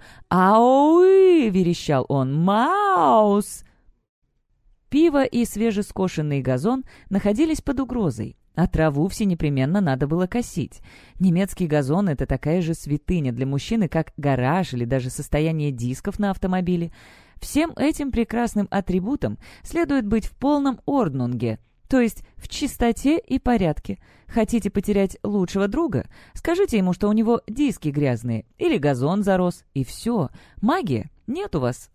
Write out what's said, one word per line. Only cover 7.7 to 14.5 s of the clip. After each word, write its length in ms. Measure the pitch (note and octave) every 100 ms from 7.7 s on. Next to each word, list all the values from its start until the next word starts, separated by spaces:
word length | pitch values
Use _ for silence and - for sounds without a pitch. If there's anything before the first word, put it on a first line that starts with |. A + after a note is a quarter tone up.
| B3+
угрозой, 560 | C4 B3 F3 A#2 G#2 - _ -
а 120 | F3+
траву 400 | D#3 D#3 C#3 F#3+
все 160 | -
непременно 560 | G3+ E3+ D3+ C#3 C3 G3+
надо 280 | E3+ C3 C#3
было 200 | E3+ F#3
косить. 540 | A#3+ A#3 F3 - - - - - -
Немецкий 460 | F#3 E3+ G3 - F3
газон — 420 | D3+ C3 E3+ G3
это 160 | C3+ C3+
такая 360 | C3 D3 F3
же 120 | E3
святыня 580 | E3 C#3+ D3 - F3+ C3
для 140 | A#2+ C3+
мужчины, 420 | C#3 - A3+ F3+
как 240 | E3 - -
гараж 560 | C#3+ C3 B2+